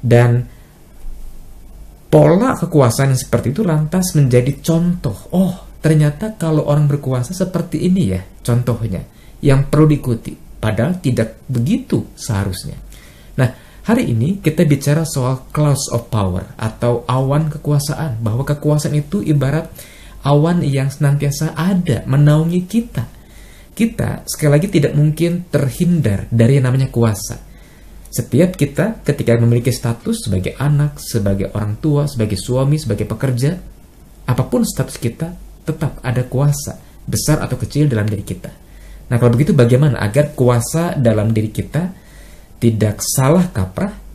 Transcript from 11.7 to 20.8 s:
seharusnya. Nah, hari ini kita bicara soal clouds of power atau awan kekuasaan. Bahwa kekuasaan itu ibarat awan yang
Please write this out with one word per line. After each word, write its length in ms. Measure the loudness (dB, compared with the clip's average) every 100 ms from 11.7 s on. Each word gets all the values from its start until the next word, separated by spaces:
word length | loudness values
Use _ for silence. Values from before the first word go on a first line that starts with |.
| -2 0 -4 -4
seharusnya. 640 | -14 -4 -2 -2 -6 -10 -14 -18 -20 -20 -20 -12 -2
Nah, 80 | -2 -2 -20 -12 0
hari 240 | 0 2
ini 240 | 0 0 0 -2
kita 160 | 2 2
bicara 400 | 2 2 0 0
soal 400 | -2 -2 -4 -6
clouds 400 | 0 0 0 -2
of 240 | -6 -4
power 400 | -2 -2 -2 -8
atau 480 | -8 -8 -2 -2 -2 -2
awan 400 | -2 0 0 -2
kekuasaan. 720 | -4 -2 0 0 -6 -4 -4
Bahwa 240 | -2 -2 -2
kekuasaan 480 | -2 0 0 0
itu 320 | -2 -2 -4 0
ibarat 480 | 2 2 -2 -4 -14 -20 -20 -20 -6 2
awan 320 | 2 4 2
yang 320 | 0 0